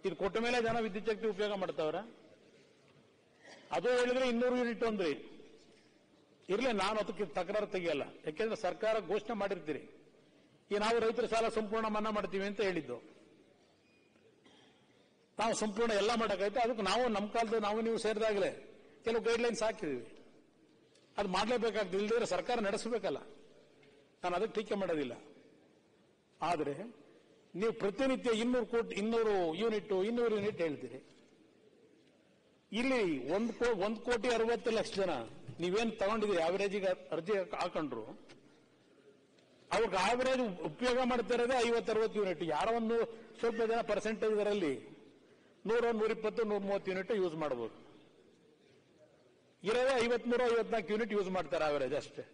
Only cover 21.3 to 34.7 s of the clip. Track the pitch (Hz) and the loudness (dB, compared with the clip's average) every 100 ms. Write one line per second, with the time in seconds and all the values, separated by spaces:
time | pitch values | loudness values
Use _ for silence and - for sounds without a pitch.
21.3 | 185 214 247 226 208 190 190 208 233 196 | 0 0 0 0 0 -2 -2 0 0 2
22.3 | 175 - 247 202 208 226 233 175 135 - | -2 0 0 0 -2 -2 -2 -2 -4 -10
23.3 | - - - - - - - - _ 180 | -20 -20 -20 -20 -20 -20 -20 -20 _ -2
24.3 | 175 214 208 - 202 185 160 131 117 - | 0 -2 -2 -2 -2 0 0 -2 -6 -14
25.3 | - - - - _ _ _ _ _ _ | -20 -20 -20 -20 _ _ _ _ _ _
26.3 | _ 160 170 143 139 226 - - - - | _ -2 0 -2 -4 -10 -14 -20 -20 -20
27.3 | - _ 170 220 226 196 185 269 254 247 | -20 _ -2 0 0 -2 0 0 2 0
28.3 | 220 233 247 220 233 190 - 214 226 220 | 2 2 0 0 -2 -2 -2 0 2 4
29.3 | 202 170 165 226 214 - 190 202 240 233 | 2 2 0 0 0 0 0 2 2 2
30.3 | 214 202 196 165 131 123 131 - - - | 2 0 0 -2 -2 -8 -12 -16 -20 -20
31.3 | - - _ - _ - _ _ _ _ | -20 -20 _ -20 _ -20 _ _ _ _
32.3 | _ _ _ _ 202 262 254 185 139 127 | _ _ _ _ -2 2 2 2 0 0
33.3 | 190 226 202 240 220 202 220 - 240 247 | 0 -2 0 0 2 0 -2 -2 0 0
34.3 | 226 226 226 240 | 2 2 0 0